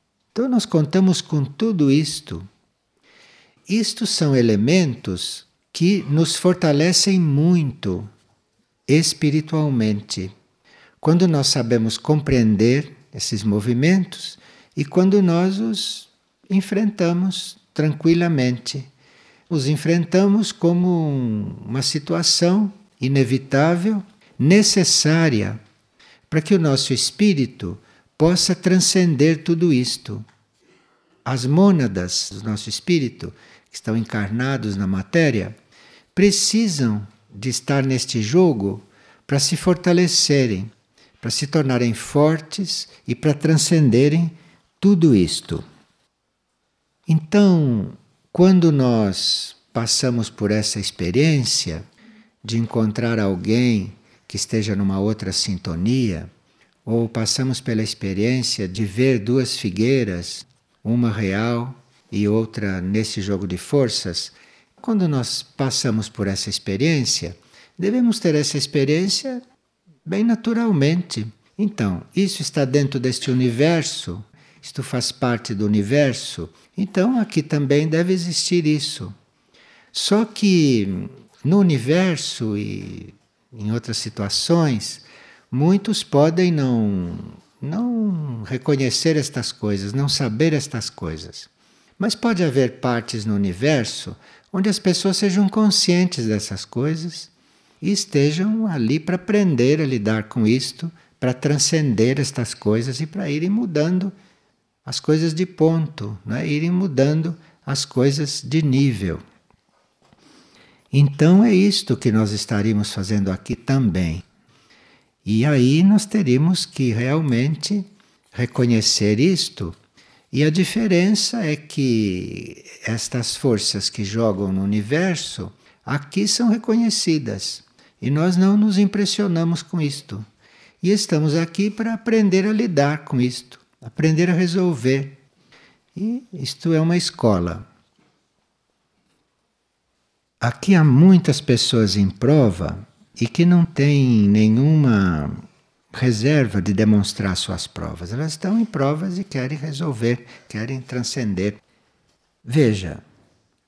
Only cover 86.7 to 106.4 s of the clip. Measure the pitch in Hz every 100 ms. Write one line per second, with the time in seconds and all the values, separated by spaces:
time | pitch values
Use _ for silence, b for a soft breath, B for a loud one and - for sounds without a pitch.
86.7 | 117 107 95 87 - 110 - _ - 135
87.7 | 185 240 233 214 175 147 117 101 127 143
88.7 | 139 131 - 165 151 139 127 113 - 107
89.7 | 98 101 123 139 - 123 107 160 151 -
90.7 | 120 - - 82 80 85 - - _ b
91.7 | b b b 208 - 240 190 165 131 123
92.7 | - 127 117 117 113 107 101 98 90 139
93.7 | 147 104 - - - b b b 185 202
94.7 | 196 190 175 196 180 202 185 196 214 214
95.7 | - - 175 180 139 113 104 - 95 -
96.7 | 120 143 160 170 - - b b b b
97.7 | b 160 202 - 147 143 156 202 220 220
98.7 | 156 113 156 156 180 - 208 190 127 127
99.7 | 156 147 127 101 110 107 127 110 127 135
100.7 | - 165 b b b 127 127 143 143 -
101.7 | 160 147 107 117 139 143 - 117 - 104
102.7 | 110 127 127 156 196 170 147 175 214 226
103.7 | 147 156 185 190 - b b b b _
104.7 | _ - - - 156 165 156 185 - 160
105.7 | 165 156 - 107 104 107 107